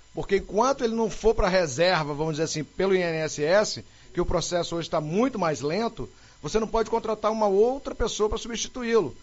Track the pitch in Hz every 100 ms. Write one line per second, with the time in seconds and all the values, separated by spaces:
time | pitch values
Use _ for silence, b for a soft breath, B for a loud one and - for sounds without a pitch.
0 | b - 147 196 185 196 254 277 240 226
1 | 220 - 214 226 202 185 165 127 175 175
2 | 147 143 160 151 160 156 143 - 190 185
3 | 175 160 156 - 147 196 214 - b b
4 | b 180 175 175 160 175 160 170 156 170
5 | 151 180 269 240 170 147 143 180 233 -
6 | 117 b b b 147 220 220 226 226 226
7 | 220 214 214 220 214 196 233 277 277 262
8 | 226 - 208 226 226 226 - 262 233 226
9 | 147 -